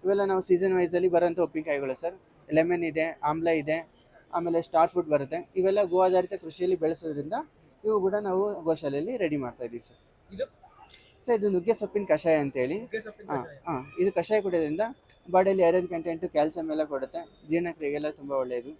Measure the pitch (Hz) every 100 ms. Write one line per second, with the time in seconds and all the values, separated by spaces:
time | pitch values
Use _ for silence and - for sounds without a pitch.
0 | 185 202 196 190 185 175 190 185 175 175
1 | 185 170 175 170 160 160 156 143 135 131
2 | 165 190 _ _ - 151 165 175 170 151
3 | 160 - 151 160 165 165 147 160 165 _
4 | _ - _ 170 170 165 165 160 170 175
5 | 160 147 135 160 - 185 190 202 196 175
6 | 185 185 180 190 160 151 180 180 160 160
7 | 165 147 143 226 302 _ _ _ 214 214
8 | 190 208 208 185 208 202 165 160 147 139
9 | 175 247 175 147 127 - 120 120 - -
10 | _ _ _ 190 - _ - - - -
11 | - _ - 226 208 185 175 220 202 208
12 | 190 151 170 156 143 135 127 185 240 220
13 | 214 - 202 143 117 - - 143 135 -
14 | 185 185 165 214 196 175 156 160 226 -
15 | _ - - 180 190 196 170 180 175 170
16 | 160 165 170 151 156 170 160 156 151 139
17 | 131 165 165 _ 156 165 175 160 147 147
18 | 151 151 139 139 127 123 123 156